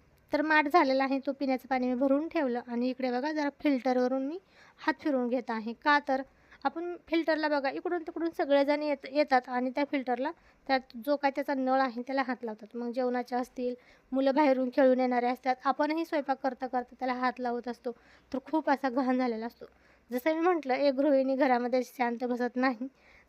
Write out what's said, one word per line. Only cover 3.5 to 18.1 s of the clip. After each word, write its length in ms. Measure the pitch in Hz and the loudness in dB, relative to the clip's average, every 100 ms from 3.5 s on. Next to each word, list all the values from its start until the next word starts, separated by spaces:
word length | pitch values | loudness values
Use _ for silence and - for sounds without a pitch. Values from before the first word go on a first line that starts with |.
| - | -2
फिल्टरवरून 640 | 302 262 262 254 247 269 269 | 0 0 2 2 2 0 -4
मी 120 | 349 _ _ - _ | -8 _ _ -20 _
हात 160 | - 302 | -6 -2
फिरवून 280 | 320 262 247 | -2 0 0
घेत 140 | 247 233 | -2 -4
आहे. 240 | 220 214 | -6 -6
का 260 | 226 302 294 285 | -4 2 2 2
तर 140 | 269 269 _ _ - | -4 -4 _ _ -6
आपण 320 | 277 330 349 349 - | -6 -4 -10 -10 -4
फिल्टरला 420 | 330 330 311 302 | -2 0 0 0
बघा 220 | 294 269 | 0 -2
इकडून 320 | 302 339 349 | -4 -4 -4
तिकडून 280 | 320 339 330 | -6 -6 -6
सगळेजण 520 | 330 294 277 277 294 | -4 2 4 4 0
येत-, 260 | 302 277 269 | 0 -4 -4
येतात 280 | 277 294 254 254 | -2 2 2 0
आणि 220 | 247 254 | -4 -2
त्या 140 | 285 285 | -2 -2
फिल्टरला 400 | 285 254 240 285 - _ _ - | -2 -2 -2 -4 -6 _ _ -2
त्यात 140 | 269 - 240 277 | -2 -2 -10 -2
जो 100 | 285 | 0
काय 140 | 277 | 0
त्याचा 240 | 277 277 | -2 -4
नळ 260 | 269 262 262 | -2 2 2
आहे 220 | 269 226 | 0 -4
त्याला 200 | 247 269 | -6 -4
हात 140 | 254 247 | -4 -6
लावतात. 340 | 233 214 214 240 | -8 -12 -12 -10
मग 160 | 240 | -8
जेवणाचे 440 | 233 247 247 247 247 | -2 -2 -2 -4 -4
असतील, 380 | 247 - 247 247 _ _ - | -4 -6 -6 -6 _ _ -6
मुलं 220 | 262 269 | 0 2
बाहेरून 360 | 269 294 262 254 294 | 4 4 4 2 4
खेळून 240 | 262 254 | 6 6
येणारे 260 | 254 247 240 | 2 2 0
असतात, 280 | 254 262 254 | -2 -2 -2
आपणही 400 | 277 262 294 320 | -2 0 0 0
स्वयंपाक 340 | 330 311 277 262 | -2 -4 -2 -2
करता 240 | 269 247 254 | -2 -4 -4
करता 280 | 254 247 254 | -4 -6 -6
त्याला 160 | 262 | -4
हात 180 | 247 254 247 | 0 -2 -2
लावत 300 | 247 240 240 | -4 -4 -6
असतो, 240 | 233 247 233 _ | -8 -8 -10 _